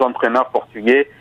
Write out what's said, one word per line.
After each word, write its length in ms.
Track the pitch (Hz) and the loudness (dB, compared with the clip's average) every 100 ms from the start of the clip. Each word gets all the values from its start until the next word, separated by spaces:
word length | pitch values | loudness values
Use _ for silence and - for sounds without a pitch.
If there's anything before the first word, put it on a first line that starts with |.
entraîneurs 480 | 127 120 117 120 131 | 0 0 0 0 -2
portugais. 580 | - - 113 107 135 143 - | -4 -6 -4 2 2 0 -8